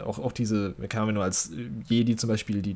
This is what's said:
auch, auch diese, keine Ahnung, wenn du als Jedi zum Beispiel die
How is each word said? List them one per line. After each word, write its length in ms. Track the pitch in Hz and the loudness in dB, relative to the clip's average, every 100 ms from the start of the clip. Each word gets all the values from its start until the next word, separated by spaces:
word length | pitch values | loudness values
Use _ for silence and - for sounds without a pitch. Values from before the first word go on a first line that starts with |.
auch, 140 | - 110 | -6 -4
auch 140 | 127 | -4
diese, 400 | - 110 107 98 | -2 0 2 0
keine 300 | - 107 110 | -4 -6 -2
Ahnung, 60 | 110 | 0
wenn 60 | |
du 80 | 107 | 2
als 280 | 95 92 - - 120 117 - | 2 0 -2 -6 -8 -8 2
Jedi 280 | 117 120 113 | 4 4 2
zum 120 | 120 | 2
Beispiel 340 | 110 - 101 | 0 0 -2
die 120 | 98 | -2